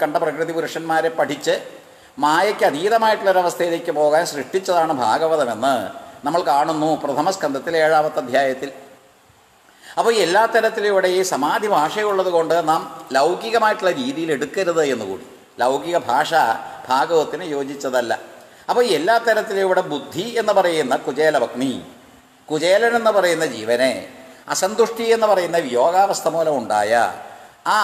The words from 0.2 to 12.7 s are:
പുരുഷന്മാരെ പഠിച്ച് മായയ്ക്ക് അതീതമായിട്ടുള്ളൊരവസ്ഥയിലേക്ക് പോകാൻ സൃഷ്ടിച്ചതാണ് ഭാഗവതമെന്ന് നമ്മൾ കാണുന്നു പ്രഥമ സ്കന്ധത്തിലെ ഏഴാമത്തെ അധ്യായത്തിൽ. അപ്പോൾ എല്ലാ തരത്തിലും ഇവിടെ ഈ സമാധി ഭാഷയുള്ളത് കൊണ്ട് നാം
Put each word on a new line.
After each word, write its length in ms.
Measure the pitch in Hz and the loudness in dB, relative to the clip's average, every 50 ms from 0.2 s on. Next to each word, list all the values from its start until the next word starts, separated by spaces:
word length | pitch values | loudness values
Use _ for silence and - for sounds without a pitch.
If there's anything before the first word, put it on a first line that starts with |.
| 165 156 143 156 165 170 160 | -2 -2 -2 -4 -4 -4 -4
പുരുഷന്മാരെ 560 | 160 151 - - 160 165 165 160 160 160 165 | -4 -4 -4 -6 -6 -4 -2 0 0 0 0
പഠിച്ച് 460 | 165 170 147 131 147 - - 160 - - - - - - - - - - - - _ 131 | 0 -2 -2 -2 -4 -4 -2 -2 -2 -2 -4 -10 -18 -20 -20 -20 -20 -20 -20 -18 _ 0
മായയ്ക്ക് 460 | 143 151 156 175 196 214 196 - 208 | 0 2 4 2 2 0 2 2 0
അതീതമായിട്ടുള്ളൊരവസ്ഥയിലേക്ക് 1300 | 175 139 147 185 208 233 226 202 220 214 196 190 190 185 185 175 175 170 - 175 170 170 170 170 175 | 0 2 0 0 0 2 2 4 2 2 2 2 2 4 4 2 0 0 -2 -2 -2 -2 -2 -4 -2
പോകാൻ 320 | 147 151 151 147 151 165 175 | 0 2 2 4 4 2 2
സൃഷ്ടിച്ചതാണ് 680 | 170 - 143 123 - - 190 190 190 175 170 160 160 151 | 0 -4 -6 -6 -4 -4 -4 -2 0 2 2 2 2 0
ഭാഗവതമെന്ന് 840 | 127 117 110 120 147 160 160 160 151 135 120 110 107 127 139 131 113 95 87 - - - - - - - | 0 0 0 2 2 2 2 2 0 0 0 -2 0 0 0 0 0 -2 -6 -10 -14 -18 -18 -16 -10 -4
നമ്മൾ 180 | 143 165 175 | -2 -2 0
കാണുന്നു 480 | 180 165 143 143 151 160 160 151 151 160 151 - 143 | 2 2 2 2 2 0 0 0 0 0 0 -2 -2
പ്രഥമ 240 | 139 127 147 156 190 | -2 -2 -2 -2 -2
സ്കന്ധത്തിലെ 460 | 190 - 165 139 135 131 - 170 165 160 | -2 -2 -2 -4 -4 -4 -4 -2 0 2
ഏഴാമത്തെ 400 | 156 156 160 156 151 151 - 156 | 2 4 4 2 2 0 -2 -4
അധ്യായത്തിൽ. 500 | 135 123 131 139 139 135 127 131 143 135 - - - - - - - _ _ _ _ _ _ _ _ _ _ _ _ _ _ _ - - - 175 | -4 0 0 0 2 0 -2 -4 -8 -10 -12 -14 -20 -20 -20 -20 -20 _ _ _ _ _ _ _ _ _ _ _ _ _ _ _ -20 -6 -4 0
അപ്പോൾ 140 | 180 233 233 | 2 2 2
എല്ലാ 300 | 208 175 165 185 214 226 | 4 2 4 4 2 2
തരത്തിലും 440 | 220 240 226 220 220 190 226 202 208 196 | 4 2 2 2 0 0 0 0 2 2
ഇവിടെ 160 | 190 180 180 180 185 | 2 2 2 2 0
ഈ 20 | 185 | 0
സമാധി 440 | - 165 131 147 165 202 226 214 | 0 -2 -2 0 0 0 -2 0
ഭാഷയുള്ളത് 640 | 208 190 151 151 160 - 214 214 208 196 190 180 185 175 | 0 2 2 2 0 0 -2 -2 0 0 0 0 2 2
കൊണ്ട് 200 | 165 160 156 165 170 160 | 2 2 2 0 2 2
നാം 140 | 156 | 2